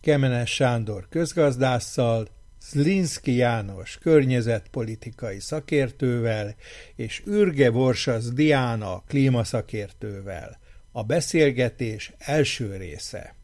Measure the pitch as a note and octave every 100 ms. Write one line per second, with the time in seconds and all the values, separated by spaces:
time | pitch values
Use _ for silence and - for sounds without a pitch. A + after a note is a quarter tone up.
0 | - D3 C3+ A#2+ A#2 - C3 A#2+ G#2+ G2+
1 | - D#3+ E3 E3+ D3 B2 C3 B2 - -
2 | A#2 A2+ G#2+ - - - - C#3+ D3 G3
3 | E3 - - B2 A#2+ A2+ G2 F#2+ G2 -
4 | E3 D#3 C3+ B2+ A#2 A2+ - C3 A2 A2
5 | A#2+ A#2 A#2 G2+ - D#3 - D3 B2+ -
6 | B2+ A#2+ A2+ G#2+ G#2 G#2+ - - - -
7 | A2+ - - G#3 G3 C#3 B2+ A2+ C3 A#2+
8 | - A2+ A#2+ B2 D3+ C#3 B2 A#2 G#2 F2+
9 | - C#3+ C3+ B2 A2 A#2 - A2 G2+ -
10 | G#2+ G2 G2 F2+ - - - - - A#2+
11 | A2 E3 - E3+ D3 B2 B2 - A#2 G#2+
12 | - - - D3+ G#3 - A2 F#2+ F2+ D2
13 | - - - -